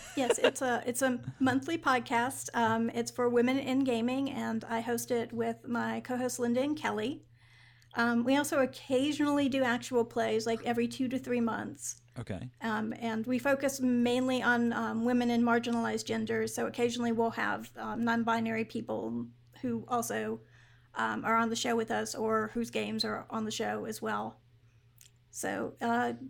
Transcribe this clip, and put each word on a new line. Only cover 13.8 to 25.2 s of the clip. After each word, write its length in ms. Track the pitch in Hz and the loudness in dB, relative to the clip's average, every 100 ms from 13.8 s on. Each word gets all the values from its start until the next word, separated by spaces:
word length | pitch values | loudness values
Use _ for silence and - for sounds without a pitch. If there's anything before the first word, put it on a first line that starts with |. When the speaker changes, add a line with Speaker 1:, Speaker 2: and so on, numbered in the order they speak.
Speaker 1:
mainly 600 | 254 240 240 247 254 254 | 2 4 4 4 2 2
on, 280 | 233 240 233 | 4 4 2
um, 300 | 226 220 220 | 0 -2 0
women 280 | 233 247 240 | 2 2 4
and 120 | 240 | 4
marginalized 640 | 233 233 240 233 226 220 - | 4 4 2 0 0 -2 -2
genders, 480 | 226 220 226 220 | -4 -2 -2 -2
so 140 | 240 226 | -2 -4
occasionally 440 | 226 240 240 240 | 0 0 0 0
we'll 200 | 226 226 | 2 0
have, 400 | 233 208 208 226 233 | 0 -2 -2 -6 -10
um, 280 | 220 214 233 | -6 -2 0
non-binary 600 | 233 226 226 226 226 226 | 0 2 0 0 -2 -2
people 600 | 226 226 220 226 240 240 - - - | -6 -4 -4 -4 -4 -6 -12 -20 -8
who 200 | 254 233 - | -4 -4 -2
also, 540 | 240 226 214 214 226 - - - - _ | -2 -2 -4 -4 -6 -10 -20 -20 -20 _
um, 320 | - 226 220 220 | -4 -2 -2 2
are 120 | 226 | 2
on 120 | 226 | 2
the 60 | 233 | 0
show 200 | 247 233 | 0 0
with 140 | 220 | 0
us 240 | 214 220 | -2 -4
or 380 | - 220 220 214 | -4 0 0 0
whose 160 | 240 226 | -4 -4
games 340 | 220 208 220 | -4 -4 -2
are 220 | 214 214 - | -2 -2 -6
on 140 | 226 214 | -6 -4
the 60 | |
show 340 | 208 208 214 214 | -2 -2 -2 -6
as 140 | 214 | -4
well. 400 | 220 208 220 - _ - - _ _ _ - _ | -4 -2 -4 -10 _ -20 -20 _ _ _ -20 _